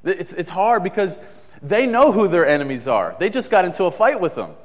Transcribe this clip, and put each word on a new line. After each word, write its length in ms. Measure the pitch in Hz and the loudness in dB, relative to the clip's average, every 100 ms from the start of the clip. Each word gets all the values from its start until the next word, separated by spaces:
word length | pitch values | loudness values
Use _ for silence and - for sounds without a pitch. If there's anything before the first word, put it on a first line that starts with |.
It's, 300 | 165 185 170 | -4 -4 -6
it's 180 | 175 165 | -8 -8
hard 320 | 180 214 233 | -2 0 2
because 380 | 185 - 190 - - - - - | 0 -4 -4 -6 -16 -20 -20 -18
they 260 | 143 208 262 | -2 0 2
know 240 | 233 277 | 4 4
who 160 | 202 202 | 4 2
their 200 | 170 147 | 4 4
enemies 420 | 147 139 131 131 | 2 0 -6 -2
are. 260 | 113 87 - | 0 0 -2
They 100 | 196 | -4
just 220 | 254 - | -2 2
got 160 | 208 180 | 2 2
into 180 | - | 0
a 60 | 185 | -2
fight 280 | 175 226 277 | 2 0 2
with 160 | 170 | -4
them 180 | - 87 - | -4 -10 -12